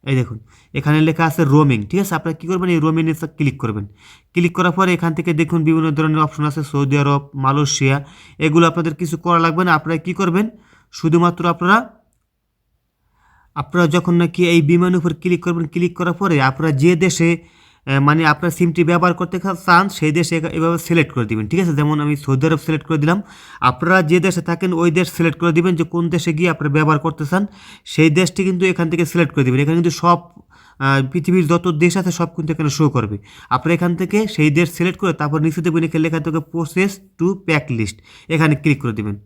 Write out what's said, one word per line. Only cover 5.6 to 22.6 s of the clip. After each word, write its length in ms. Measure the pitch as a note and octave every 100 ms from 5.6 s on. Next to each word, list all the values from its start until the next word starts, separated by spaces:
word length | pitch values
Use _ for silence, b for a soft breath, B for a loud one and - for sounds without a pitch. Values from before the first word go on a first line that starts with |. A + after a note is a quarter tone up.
বিভিন্ন 280 | D#3 D#3+ D#3+
ধরনের 280 | D3 D#3 D#3
অপশন 240 | D3+ - D3+
আছে, 180 | D3+
সৌদি 340 | C#3+ C#3+ C#3 C#3+
আরব, 320 | C#3 C#3+ C#3+ C#3
মালয়েশিয়া, 680 | C3+ C#3 C#3+ - C3+ C#3 C#3 B B B
এগুলো 300 | D#3 D#3 E3+
আপনাদের 280 | E3 E3 D3+
কিছু 220 | E3+ E3
করা 220 | F3 E3+
লাগবে 240 | E3 D#3+
না। 100 | F3+
আপনারা 240 | D#3 D#3+ E3
কী 160 | E3+
করবেন, 360 | F3+ F#3+ E3+ A3 - b b b
শুধুমাত্র 560 | - D#3+ E3+ F3 E3+ F3
আপনারা, 300 | E3+ F3 G#3+ A#3 _ _ _ _ _ _ _ _ _ _ _ _ _ _ _ _ -
আপনারা 320 | C#3+ F3 E3+
যখন 260 | E3+ F3 E3+
নাকি 320 | E3+ F3 F3+
এই 140 | E3+
বিমানের 360 | D3 E3+ F3+ F3+
উপর 160 | E3+
ক্লিক 300 | D#3+ F#3 F3
করবেন, 240 | F3 E3+ D#3+
ক্লিক 300 | F3 F3 F3
করার 160 | F3+
পরে 280 | E3+ G3 D#3+
আপনারা 300 | C3 C3 D#3+
যে 240 | C#3 D#3+ F3
দেশে, 420 | F3+ - E3 E3+ b b b b -
আহ, 140 | C#3
মানে 240 | C#3+ D#3 D#3+
আপনার 260 | D3 F3
সিমটি 320 | E3+ F3 E3
ব্যবহার 300 | D#3+ F3 F3
করতে 260 | E3+ F3+ F#3
খা-, 160 | F#3+ F3+ -
চান 240 | F3 G3
সেই 220 | - D3+
দেশে 260 | D3+ D#3+ E3
এ-, 120 | D#3+
এভাবে 280 | E3 E3 E3+
সিলেক্ট 340 | - E3+ D3+
করে 120 | - A2
দিবেন, 220 | A2 G#2+
ঠিক 120 | E3
আছে? 140 | F3
যেমন 260 | C#3+ D3+ D3+
আমি 160 | D3 D3
সৌদি 320 | D3 C3 D#3
আরব 120 | D#3+